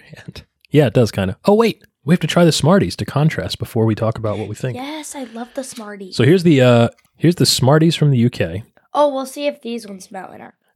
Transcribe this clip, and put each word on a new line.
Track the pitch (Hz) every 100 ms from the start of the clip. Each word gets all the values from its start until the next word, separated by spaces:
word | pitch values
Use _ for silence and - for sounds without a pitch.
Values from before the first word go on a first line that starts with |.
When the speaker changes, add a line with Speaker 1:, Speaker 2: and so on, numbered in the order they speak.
| - -
Speaker 1:
hand. | - - - _ _
Yeah, | 143 151
it |
does | 131 110
kinda. | - 95 - -
Oh, | 208
wait. | 226 - _ _
We | 135
have | 175
to | 151
try | 175 170
the |
Smarties | - - 196 101 -
to | 98
contrast | 143 156 - 87 -
before | 104 113 113
we | 107
talk | 110 110
about | 107 101
what | 101
we | 113
think. | 131 247
Speaker 2:
Yes, | 277 311 294 294
I | 233
love | 226 240 -
the |
Smarties. | 254 233 208 202 185 -
Speaker 1:
So |
here's | 120 185
the, | 170 139
uh, | 127 117 117 - _ _
here's | 156 175
the | -
Smarties | - 120 156 165 -
from | 147
the | 127
U | 120
K. | - 87 95 - _ _
Speaker 2:
Oh, | 285 294
we'll | 262 262
see | 294 285
if | 285
these | 233 233 208
ones | 190 -
melt | 190 -
in | 104
our | 107 _ _